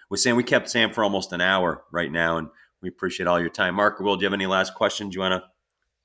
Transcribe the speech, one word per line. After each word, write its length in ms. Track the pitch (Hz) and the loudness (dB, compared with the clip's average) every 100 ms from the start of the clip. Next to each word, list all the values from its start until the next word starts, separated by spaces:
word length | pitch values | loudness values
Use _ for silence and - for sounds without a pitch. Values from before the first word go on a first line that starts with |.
| - | -6
We're 80 | 98 | 0
saying 180 | 127 120 | 2 2
we 80 | |
kept 260 | 123 131 - | 2 0 0
Sam 220 | 120 110 | 0 0
for 120 | 113 | 2
almost 300 | 104 98 90 | 0 0 -2
an 80 | 87 | 0
hour 420 | 92 95 90 78 - | 2 2 0 -2 -6
right 200 | 85 82 | -4 -2
now, 260 | 82 82 82 | 0 0 0
and 120 | 78 - - _ | -4 -12 -20 _
we 80 | 92 | -12
appreciate 380 | - 92 - 87 | -6 -6 -2 0
all 120 | 87 | 2
your 100 | 85 | 0
time. 260 | - 92 92 | -2 -2 2
Mark, 240 | 104 - | 0 0
Will, 160 | 98 98 | 0 0
do 40 | |
you 40 | 98 | 0
have 60 | |
any 120 | 98 95 | 0 0
last 300 | 95 95 - | 0 0 0
questions 400 | 101 - 104 92 | -2 0 -8 -4
you 60 | |
wanna 220 | 95 92 - _ _ _ _ _ | 0 -2 -4 _ _ _ _ _